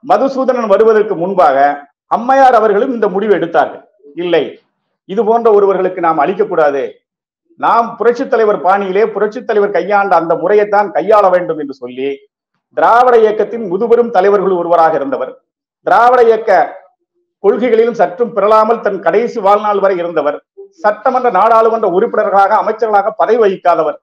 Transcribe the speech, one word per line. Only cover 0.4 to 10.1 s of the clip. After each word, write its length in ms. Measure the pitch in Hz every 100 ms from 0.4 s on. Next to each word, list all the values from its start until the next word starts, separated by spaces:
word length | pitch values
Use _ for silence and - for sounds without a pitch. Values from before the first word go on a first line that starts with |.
| 254 254 226
வருவதற்கு 420 | 196 220 220 208 180
முன்பாக 420 | 175 190 165 135 143 143 - _ _
அம்மையார் 500 | 180 233 269 262 240
அவர்களும் 340 | 220 202 269
இந்த 140 | 233 208
முடிவை 260 | 185 214 185
எடுத்தார்கள். 480 | 165 160 131 - _ _ - 143
இல்லை, 280 | 175 165 120 - _ _ _ _ _
இது 120 | 196
போன்ற 240 | 214 233 226
ஒருவர்களுக்கு 480 | 208 196 185 185 -
நாம் 200 | 170 160
அளிக்கக்கூடாது, 600 | 147 196 208 175 147 139 117 - _ _ _ _ _ _
நாம் 280 | 151 214 226 -
புரட்சித் 360 | 220 240 269
தலைவர் 280 | 233 220 185
பாணியிலே 420 | 160 196 196 185 214
புரட்சித் 360 | 196 208 233 233
தலைவர் 260 | 214 202 170
கையாண்ட 360 | 175 202 196